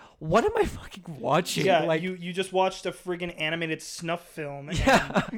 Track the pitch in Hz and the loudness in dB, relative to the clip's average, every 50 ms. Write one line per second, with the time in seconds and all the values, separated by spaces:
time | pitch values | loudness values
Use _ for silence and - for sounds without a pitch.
0 | - - _ - 151 156 170 226 330 415 453 466 381 - - - - - - 196 | -10 -20 _ -10 -2 2 4 4 4 4 4 2 2 0 -2 -8 -12 -16 -16 -16
1 | - 175 156 123 113 127 139 170 180 - - 135 - 190 180 160 156 165 160 160 | -14 -14 -12 -6 0 2 2 2 2 0 0 0 4 4 4 4 4 2 0 0
2 | 175 185 185 180 170 180 175 190 - - 185 185 185 190 190 - - 180 170 - | -2 -4 -6 -8 -8 -6 -4 -4 -4 0 2 2 2 2 0 -4 -8 -8 -8 -8
3 | - 180 180 170 180 175 175 - 156 156 165 170 170 160 156 156 - - - - | -8 -8 -6 -6 -6 -8 -6 -4 -4 -2 -2 -2 -2 -4 -4 -6 -8 -10 -12 -8
4 | 170 165 170 175 - - - 165 151 143 143 143 139 147 180 - - 269 262 214 | -6 -4 -6 -6 -8 -10 -12 -10 -10 -10 -10 -10 -8 -4 -2 0 4 4 4 4
5 | - - - 202 - - - | 4 4 2 2 2 0 -4